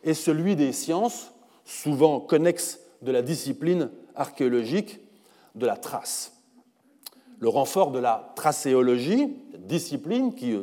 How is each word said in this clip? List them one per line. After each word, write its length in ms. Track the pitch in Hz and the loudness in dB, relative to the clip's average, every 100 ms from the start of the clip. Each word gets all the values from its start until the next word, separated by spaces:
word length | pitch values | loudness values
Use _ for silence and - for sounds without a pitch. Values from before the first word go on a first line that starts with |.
est 100 | 156 | 0
celui 420 | 156 - 156 180 180 | 0 0 2 2 2
des 180 | 139 | 2
sciences, 600 | 120 - 170 233 - - _ _ _ - | 0 -2 0 -2 -4 -18 _ _ _ -16
souvent 540 | - 147 135 156 139 | -8 -4 4 4 4
connexes 640 | - 156 165 170 - - - _ | 2 4 4 0 -6 -10 -20 _
de 100 | 120 | 0
la 120 | 127 | 0
discipline 680 | 123 139 139 127 160 180 127 - - - | 0 -4 -4 -2 0 0 -2 -8 -18 -8
archéologique, 840 | 143 - 127 120 113 180 208 - - _ _ _ _ 113 | -8 0 2 2 0 -2 -4 -14 -20 _ _ _ _ -4
de 100 | 120 | -2
la 100 | 117 | -2
trace. 580 | - - - - - _ _ _ _ _ _ _ - _ _ - | -6 -8 -6 -8 -10 _ _ _ _ _ _ _ -20 _ _ -2
Le 100 | 113 | 0
renfort 400 | 120 135 190 180 | 2 0 2 2
de 100 | 127 | 2
la 320 | 123 113 - - | 0 0 -4 -2
tracéologie, 960 | 151 143 139 131 123 123 135 233 285 269 - - | -2 0 2 4 4 2 2 0 0 -4 -16 -18
discipline 800 | 92 165 - 147 160 240 262 - | -4 -4 -4 -8 -2 0 -2 -2
qui 200 | 123 104 | -4 -4